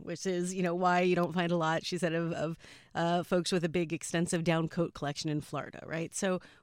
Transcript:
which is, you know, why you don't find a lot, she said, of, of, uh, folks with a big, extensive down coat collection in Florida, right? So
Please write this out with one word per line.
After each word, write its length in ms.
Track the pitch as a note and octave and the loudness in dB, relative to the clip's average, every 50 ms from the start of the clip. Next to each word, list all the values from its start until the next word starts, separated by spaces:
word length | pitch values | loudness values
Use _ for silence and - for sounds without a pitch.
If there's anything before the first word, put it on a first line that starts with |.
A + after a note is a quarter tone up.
which 240 | - - E3+ - - | -10 -10 -8 -4 -4
is, 280 | F#3+ F3+ F3 F3 F3+ F#3+ | -2 -2 0 -2 -2 -2
you 100 | F#3 F3+ | 0 0
know, 100 | E3+ E3+ | 0 2
why 280 | F3+ F3+ F3+ F3+ F3+ | 2 4 4 4 6
you 120 | F#3 F3+ F3+ | 6 6 4
don't 200 | F3 F3 - D#3+ | 4 2 2 0
find 180 | F#3 F3 E3+ | 0 0 2
a 60 | F3 | 2
lot, 280 | E3+ D#3+ D#3+ E3 D#3+ - | 2 2 2 0 0 -2
she 120 | - F#3 | -4 -2
said, 160 | E3+ F#3 E3 E3 | -2 0 0 0
of, 180 | E3 E3+ D#3+ | 0 0 -2
of, 260 | - - D3 E3 E3 - - - - - - _ - | -2 -2 -4 -4 -6 -8 -12 -20 -20 -20 -20 _ -4
uh, 260 | E3 E3+ E3+ F3 F3+ E3 | -2 0 2 2 0 2
folks 280 | - F#3+ F3+ E3 - | 2 2 2 2 2
with 140 | G3 F3 E3 | 0 0 0
a 40 | E3 | 0
big, 220 | C#3+ F3+ E3+ D3+ | 0 0 0 -2
extensive 540 | E3 D3+ - - - E3 E3+ E3 F#3 E3 E3 | -4 -6 -4 -2 0 0 2 2 0 0 2
down 240 | F3 E3 E3 E3 D#3+ | 2 2 2 2 0
coat 240 | - E3+ E3+ - - | 0 -2 -2 -2 -2
collection 360 | - D3 C#3+ C#3+ - - D#3 | -6 -6 -6 -6 -4 -4 -2
in 120 | D3 D3+ | -2 -2
Florida, 420 | D3 - D#3 C#3 - - - - - | -4 -4 -6 -6 -6 -8 -12 -14 -10
right? 300 | - D#3 E3 E3 - - | -8 -6 -6 -6 -6 -4
So 240 | - G3+ F#3+ F#3 F3+ - - - - | -2 0 0 0 -2 -4 -10 -20 -20